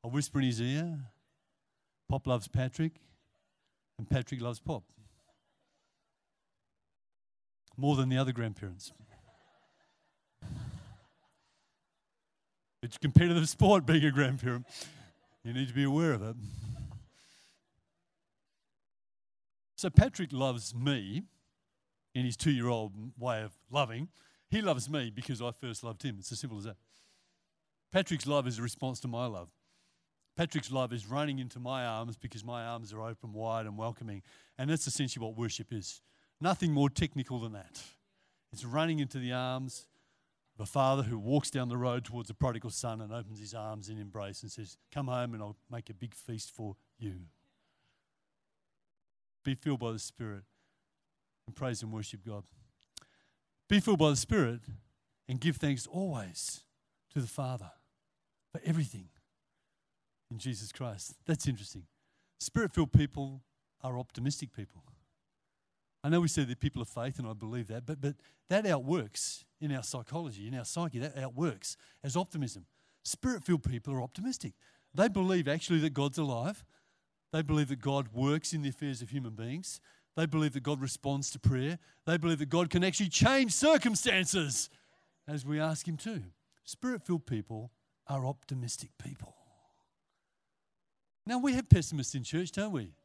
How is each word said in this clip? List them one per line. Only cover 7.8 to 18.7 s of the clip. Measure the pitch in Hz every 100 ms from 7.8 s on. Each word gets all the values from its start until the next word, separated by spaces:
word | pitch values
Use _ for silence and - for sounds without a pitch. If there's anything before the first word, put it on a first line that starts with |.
| 139 139
than | 131
the | 131
other | 131
grandparents. | 120 117 98 98 90 - - - - - _ _ _ _ _ _ _ _ _ _ _ - - - - - - _ _ _ _ _ _ _ _ _ _ _ _ _ _ _ _ _ _
It's | 120 -
a |
competitive | 151 - 175 170 156
sport | - 202 202 127
being | 160 147
a |
grandparent. | 135 135 135 127 123 127 - - - - _ _ _
You | 117
need | 123 135
to |
be | 123
aware | 139 143 165
of | 120
it. | 107 117 104 - - - - - - _ - - _ _ _ _ _ _ _ _ _ _ _ _ _